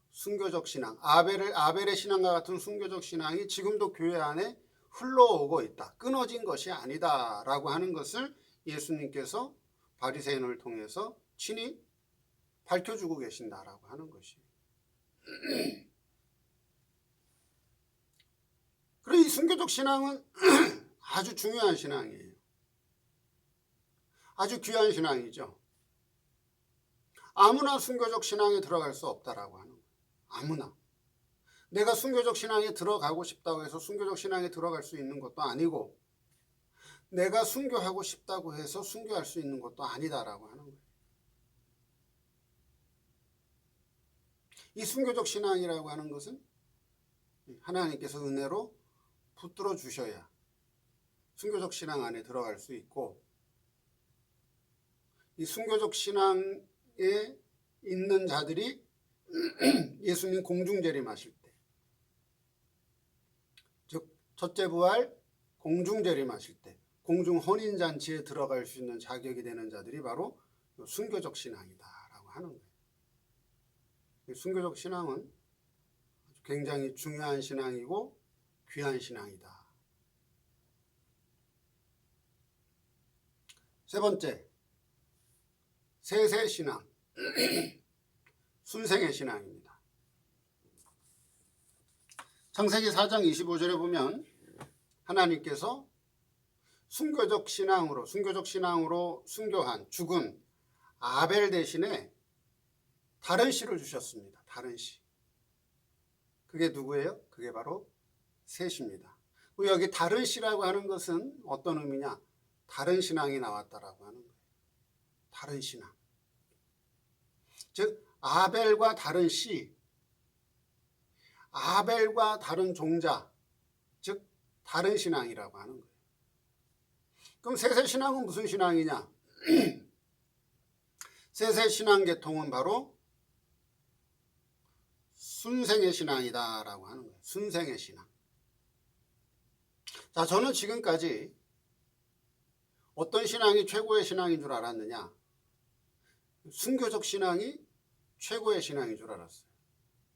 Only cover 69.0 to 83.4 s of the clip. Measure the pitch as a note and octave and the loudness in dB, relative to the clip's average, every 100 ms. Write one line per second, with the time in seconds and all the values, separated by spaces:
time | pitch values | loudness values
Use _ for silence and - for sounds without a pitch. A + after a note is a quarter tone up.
69 | A2+ B2+ C3 B2 A#2+ C#3+ E3 G2 - D3 | -10 -10 -8 -8 -10 -10 -10 -12 -12 -10
70 | B2+ B2+ A3+ - _ _ _ - A#2 - | -8 -6 -8 -12 _ _ _ -20 -12 -8
71 | G#3+ G3 D#3+ - B2+ G2+ F#2 - - - | -6 -6 -6 -10 -14 -14 -18 -20 -20 -20
72 | - - G2 D#3+ F3 B2+ _ _ _ _ | -20 -20 -20 -16 -16 -18 _ _ _ _
73 | _ _ _ _ _ _ _ _ _ _ | _ _ _ _ _ _ _ _ _ _
74 | _ _ - B2+ F3+ F#3 F3 F3 F3+ F3+ | _ _ -18 -10 -6 -4 -4 -6 -8 -6
75 | D#3+ C3+ - _ _ _ _ _ _ _ | -6 -8 -10 _ _ _ _ _ _ _
76 | _ _ _ _ - C#3+ C#3 C#3+ C3+ C3+ | _ _ _ _ -6 -4 -2 -4 -4 -8
77 | D#3 D3 D3 C#3 C3+ C3+ C3 B2 B2 G3+ | -10 -8 -4 -4 -4 -6 -6 -6 -6 -6
78 | B3+ - _ _ _ _ - C#3+ C#3 B2 | -6 -14 _ _ _ _ -16 -6 -4 -4
79 | - A2+ G2+ F#2+ - - _ _ _ _ | -6 -14 -16 -18 -20 -20 _ _ _ _
80 | _ _ _ _ _ _ _ _ _ _ | _ _ _ _ _ _ _ _ _ _
81 | _ _ _ _ _ _ _ _ _ _ | _ _ _ _ _ _ _ _ _ _
82 | _ _ _ _ _ _ _ _ _ _ | _ _ _ _ _ _ _ _ _ _
83 | _ _ _ _ | _ _ _ _